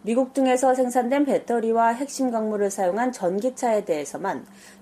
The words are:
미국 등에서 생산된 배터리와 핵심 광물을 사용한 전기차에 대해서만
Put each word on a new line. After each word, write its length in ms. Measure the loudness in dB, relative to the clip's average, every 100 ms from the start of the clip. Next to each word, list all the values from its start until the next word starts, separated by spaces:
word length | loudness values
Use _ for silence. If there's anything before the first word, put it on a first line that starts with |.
미국 320 | -2 0 0
등에서 420 | 2 2 4 4 2
생산된 500 | 2 0 0 2 2
배터리와 640 | 0 0 -2 0 2 2
핵심 420 | 0 -4 -4 -2
광물을 380 | -2 -2 0 -2
사용한 420 | 0 0 0 -2
전기차에 720 | -2 -2 -2 -4 -2 0 0 0
대해서만 600 | -4 -6 -6 -6 -6 -10 -20 -20 -8